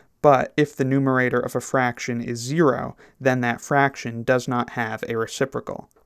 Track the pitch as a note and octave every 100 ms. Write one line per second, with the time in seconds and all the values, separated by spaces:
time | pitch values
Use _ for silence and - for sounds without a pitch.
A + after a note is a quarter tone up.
0 | _ _ D3 C3 - - D3 - C3 C#3
1 | C3+ C3 B2+ B2 B2+ B2+ - C3+ B2 A#2+
2 | - A#2 A#2 A#2 B2 D#3+ D3 B2+ B2+ -
3 | - _ C3 B2+ A#2+ A#2 - C#3+ C#3 -
4 | A#2+ A#2 A#2 B2+ C3+ B2 A#2+ B2 A2 A2
5 | - A2+ A2 - C3+ B2 - - - _